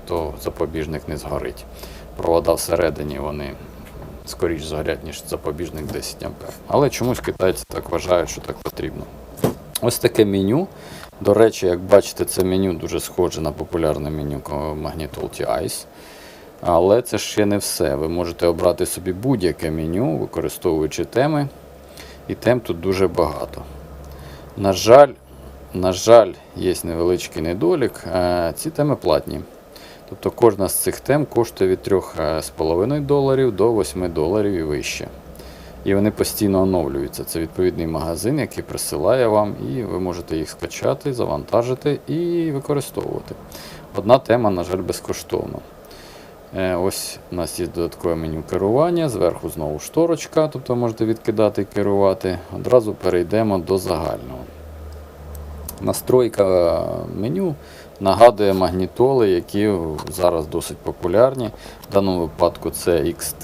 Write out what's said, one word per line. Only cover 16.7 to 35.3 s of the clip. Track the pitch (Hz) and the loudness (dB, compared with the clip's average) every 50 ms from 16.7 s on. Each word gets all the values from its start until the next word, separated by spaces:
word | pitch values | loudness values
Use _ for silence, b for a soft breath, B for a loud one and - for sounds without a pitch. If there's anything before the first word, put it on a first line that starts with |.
| 85 85 90 95 107 123 | 4 6 6 6 6 4
це | - - - | 4 0 -4
ще | 101 - - - 107 104 | -4 -4 -2 0 2 2
не | 101 101 | 2 2
все. | 98 - - - - 85 71 69 | 0 -2 -2 -2 0 0 0 0
Ви | 69 78 80 | 0 -2 -2
можете | 85 87 87 87 85 - 85 | -2 -2 -2 -4 -2 0 2
обрати | 85 85 87 90 87 85 - 90 | 2 2 4 2 2 2 2 0
собі | - - 87 90 95 87 | -4 -4 -4 -4 -4 -4
будь-яке | 92 107 135 135 104 90 82 78 - 85 78 | -2 0 0 2 2 2 0 0 0 -2 -4
меню, | 78 80 78 80 87 98 131 160 78 | -2 -2 -2 -2 0 0 0 0 0
використовуючи | - - - - 85 82 - - - - 90 78 78 78 76 - - 82 | -2 -4 -4 -4 -4 -4 -4 -4 -2 0 0 2 2 0 -2 -2 -4 -6
теми. | - - 117 139 156 156 147 143 139 - - - - - - B B B B B B B B B | -2 0 2 2 2 2 0 -2 -4 -6 -12 -20 -20 -20 -20 B B B B B B B B B
І | - 95 | -8 -8
тем | - - 110 127 127 | -2 2 2 2 2
тут | - - 87 85 | 0 -4 -6 -4
дуже | 85 95 95 95 95 | -2 0 2 2 2
багато. | 85 87 90 80 76 69 67 - - - - 71 - - - - - - - B B B B B B B B B B - | 2 2 2 0 0 0 -4 -8 -8 -10 -12 -14 -14 -16 -18 -18 -18 -18 -18 B B B B B B B B B B -6
На | - 98 95 92 | 0 2 2 2
жаль, | 87 92 110 120 143 147 127 - - - - - - - - - - - - - | 4 8 10 12 12 12 10 6 0 -20 -20 -20 -20 -20 -18 -18 -20 -16 -10 -4
на | 92 92 92 | 0 0 0
жаль, | 90 92 - 110 117 117 104 90 82 - - - - | 0 2 8 10 10 10 10 8 2 -6 -14 -14 -8
є | 90 90 92 85 - - | -2 0 0 0 0 -2
невеличкий | 85 82 82 85 87 90 85 - - - 82 | -4 -2 0 2 2 2 2 -2 -4 -6 -4
недолік. | 78 82 87 104 151 175 185 151 120 98 - - - 85 87 | -2 -2 0 2 2 2 4 4 2 0 -2 -6 -6 -2 0
Е, | 90 87 90 87 87 87 113 - | 2 2 2 2 0 0 -2 -4
ці | - - 160 | -4 -8 -4
теми | 160 - 147 147 127 | -2 0 0 0 0
платні. | - - 87 76 71 - - 69 76 - - - - - B B B B B B B B - | 0 2 2 2 2 0 -2 -6 -8 -8 -12 -16 -20 -20 B B B B B B B B -16
Тобто | 95 - - 95 | -12 -6 -4 -4
кожна | - - 123 113 98 98 95 85 | 2 6 6 6 6 4 0 0
з | - | 0
цих | - - 92 - - | -2 -2 -2 -4 -2
тем | - - 135 151 135 | 0 0 2 2 0
коштує | - - 120 - - - - 98 92 | 0 0 0 0 0 0 0 2 2
від | 92 - | 2 0
трьох | - - 98 90 - - - 82 78 76 80 78 | 2 2 0 0 0 -2 -4 -4 -2 0 0 -2
з | - - | -4 -6
половиною | - - 78 80 82 87 101 123 147 151 | -4 -2 0 2 2 2 2 2 0 0
доларів | 143 135 143 143 135 135 131 135 131 123 101 | 0 2 2 2 4 4 4 4 2 2 2
до | 92 101 120 | 2 2 2
восьми | 117 104 92 - - 92 90 87 | 4 2 0 0 -2 -4 -4 -2
доларів | 80 80 76 82 101 107 101 101 95 | 0 0 0 2 2 2 2 0 0
і | 85 80 | -2 -2
вище. | 76 73 67 - - - - - - - - - - | -2 -2 -4 -4 -6 -8 -8 -10 -10 -12 -16 -18 -18